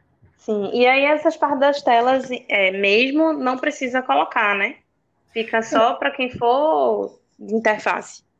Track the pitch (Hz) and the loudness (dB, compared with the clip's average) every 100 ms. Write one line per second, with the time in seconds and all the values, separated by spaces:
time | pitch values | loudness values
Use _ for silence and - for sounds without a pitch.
0 | _ _ _ _ - 208 196 240 247 269 | _ _ _ _ -6 -4 -2 2 2 2
1 | 285 302 320 320 285 269 277 285 269 233 | 2 0 0 0 -2 0 0 0 2 2
2 | 247 262 240 247 - 208 185 196 196 214 | 4 0 -2 -8 -4 0 0 0 2 2
3 | 269 294 320 294 254 262 302 285 254 254 | 2 2 0 0 -2 -2 -4 -4 -4 -2
4 | 254 285 320 240 220 202 214 - _ _ | 0 0 0 0 0 0 -4 -6 _ _
5 | _ _ _ 226 220 226 220 226 233 262 | _ _ _ -8 -2 -2 0 2 2 2
6 | 277 - 247 - 233 262 311 302 247 208 | -4 -4 -6 -2 2 2 2 2 2 0
7 | 196 - _ - 202 220 220 208 208 185 | -4 -10 _ -16 -4 0 0 0 -2 -4
8 | - - _ | -6 -20 _